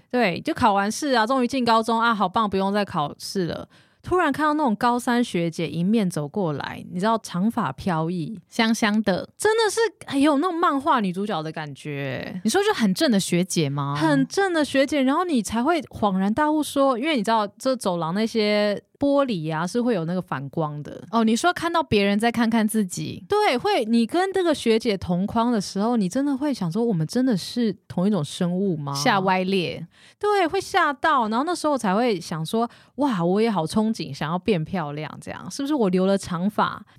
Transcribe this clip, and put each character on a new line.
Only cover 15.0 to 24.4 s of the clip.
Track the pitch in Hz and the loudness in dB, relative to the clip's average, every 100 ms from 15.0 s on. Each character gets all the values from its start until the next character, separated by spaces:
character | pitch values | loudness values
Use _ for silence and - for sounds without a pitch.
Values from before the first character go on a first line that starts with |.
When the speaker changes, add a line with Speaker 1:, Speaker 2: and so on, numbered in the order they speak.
Speaker 1:
然 | 262 | 2
后 | 294 | 2
你 | 359 277 | 0 0
才 | 190 214 | 0 -2
会 | 254 339 | 0 0
恍 | 240 - 208 190 | -2 -4 0 2
然 | 196 | 2
大 | 226 302 | 2 2
悟 | 311 | 2
说， | 285 277 277 240 | 0 2 2 2
因 | |
为 | 294 294 | 0 0
你 | |
知 | 196 | 2
道 | 226 208 - | 0 0 -4
这 | 262 | -2
走 | 262 202 175 | -2 0 -2
廊 | 160 | 0
那 | 185 | 0
些 | 226 226 208 208 208 202 - - | 0 2 2 2 2 -2 -8 -2
玻 | 285 277 277 | 2 2 2
璃 | 196 156 | -2 -4
啊 | 156 175 | -4 -2
是 | 240 | -2
会 | 247 | 0
有 | 214 | 0
那 | 160 | 0
个 | 185 | -4
反 | 175 143 139 | -4 -6 -6
光 | - 156 147 | -4 -4 -4
的。 | 143 - - | -12 -14 -4
Speaker 2:
哦， | 226 | 2
你 | 220 | 2
说 | 226 349 | 4 2
看 | 349 330 | 0 0
到 | 339 | 0
别 | 294 214 | 2 2
人 | 202 202 | 4 2
再 | 233 | 0
看 | 233 226 | 2 2
看 | 233 214 | 2 2
自 | 220 190 | 0 -2
己。 | - 151 - 185 | -4 -8 -8 -2
Speaker 1:
对， | 415 427 247 | 2 2 2
会， | 392 392 220 | 2 0 2
你 | 233 226 | 2 2
跟 | 330 381 | 2 0
这 | 381 | 2